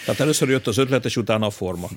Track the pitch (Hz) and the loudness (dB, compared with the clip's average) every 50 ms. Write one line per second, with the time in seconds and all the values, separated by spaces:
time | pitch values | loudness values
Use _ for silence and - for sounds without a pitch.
0 | - - 117 - 135 151 151 - 165 135 131 131 - 127 110 110 135 127 135 127 | -4 -2 -2 0 2 2 2 2 2 2 2 2 0 0 2 2 2 2 2 0
1 | 110 120 - 120 117 - 113 110 107 104 101 - 101 90 90 85 87 85 - | 0 0 -2 -2 0 0 0 2 0 0 -2 -4 -4 -6 -4 -6 -8 -10 -10